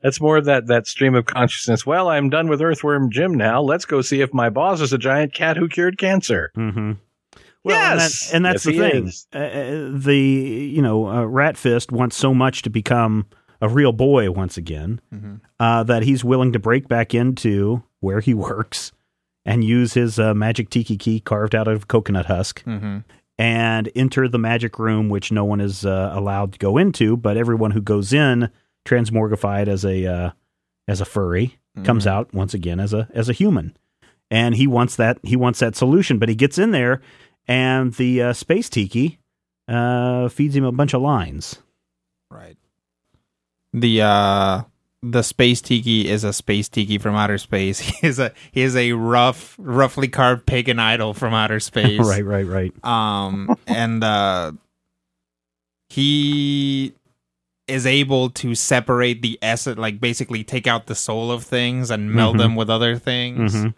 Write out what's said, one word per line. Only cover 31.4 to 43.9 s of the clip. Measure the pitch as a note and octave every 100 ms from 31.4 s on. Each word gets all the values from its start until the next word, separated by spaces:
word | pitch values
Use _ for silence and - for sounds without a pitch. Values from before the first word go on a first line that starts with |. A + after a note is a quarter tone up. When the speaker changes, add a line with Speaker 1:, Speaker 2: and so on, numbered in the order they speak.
| B2 - _ - F#2+
Speaker 2:
comes | A#2 G2+
Speaker 3:
Mm-hmm. | F#2+
Speaker 2:
out | A#2+
once | G2 F#2+
again | G#2 E2+ E2+
as | G2+
a, | G#2+ A2
as | - A2+
a |
human. | B2 G#3 C#3+ D#2+ - _ _ _ _ _
And | A2 A#2+ A#2
he | C#3
wants | A#2+ A#2+ -
that, | A#2 B2
he | - B2
wants | B2 A#2
that | A#2+ G#2+
solution, | B2+ D#3+ G3 A#2
but | A2+
he | A2
gets | C3+ D#3
in | G#3+
there | F#3 B2 C3+ - - _ _ -
and | B2 C3 C3 C3
the, | A2+ B2+ B2+
uh, | A#2+
space | A#2+ - F3+ A#3+
tiki, | - G2 A2+ D3 - _ _ _ _ -
uh, | A#2+ A#2+ B2 B2 B2 B2
feeds | - D3 C#3
him | C3
a |
bunch | B2 C#3+
of | C3+
lines. | C3 C3+ E2+ C#2+ - - _ _ _ _ _ _ _
Speaker 3:
Right. | - E2+ - _ _ _ _ _ _ _ _ _ _ _ B2
The, | A#2+